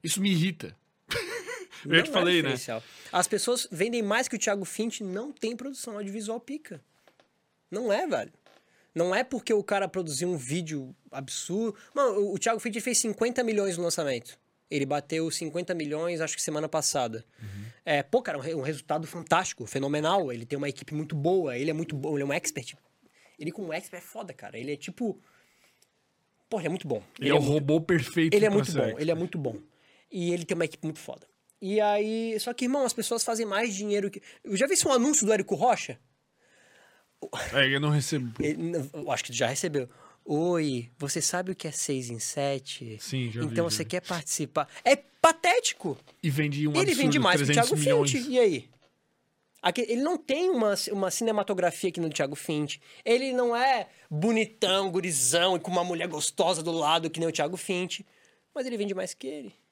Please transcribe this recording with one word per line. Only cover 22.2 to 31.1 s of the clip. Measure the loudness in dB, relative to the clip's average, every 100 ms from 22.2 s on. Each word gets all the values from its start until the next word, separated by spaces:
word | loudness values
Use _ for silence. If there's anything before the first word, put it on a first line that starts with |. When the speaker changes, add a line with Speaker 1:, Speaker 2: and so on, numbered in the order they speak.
Speaker 2:
é |
um | 0
expert. | -2 -2 -8 -12 -18 _ _ _ _ _ -10
Ele | -8
como | -8 -8
expert | -8 -8 -18
é |
foda, | -14 -14 -14
cara. | -14 -14 -10
Ele | -8
é | -8
tipo, | -10 -6 -6 -6 _ _ _ _ _ _ _ _ _ _ _ _ _
pô, | -4
ele | -2
é |
muito | -4 -4
bom. | -6 -6 -4
Speaker 1:
Ele | 2
Speaker 2:
Ele |
Speaker 1:
é |
Speaker 2:
é |
Speaker 1:
o | 4
Speaker 2:
muito, | 4
Speaker 1:
robô | 2 4 0
perfeito | 2 0 2 2 4
Speaker 2:
ele | 6
é | 6
Speaker 1:
pra |
Speaker 2:
muito | 4 2
Speaker 1:
ser | 0
Speaker 2:
bom, |
Speaker 1:
expert. | 0 0
Speaker 2:
ele | -2
é |
muito | 0 -2 -4
bom. | -4 -6 -14 _ _ _ _
E | -4 -2
ele | -2
tem | -2
uma | -2
equipe | -2 -2
muito | -8 -8
foda. | -14